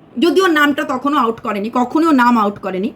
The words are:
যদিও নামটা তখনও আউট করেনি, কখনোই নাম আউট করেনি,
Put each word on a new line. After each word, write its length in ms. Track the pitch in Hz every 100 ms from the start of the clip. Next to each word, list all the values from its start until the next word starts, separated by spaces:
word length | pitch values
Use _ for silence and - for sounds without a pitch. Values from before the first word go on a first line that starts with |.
| - -
যদিও 280 | 330 320 381
নামটা 360 | 302 294 285
তখনও 340 | 302 254 277 294
আউট 220 | 233 226
করেনি, 320 | 233 202 214
কখনোই 420 | 247 247 320 330 269
নাম 220 | 240 240
আউট 220 | 202 202
করেনি, 320 | 190 185 220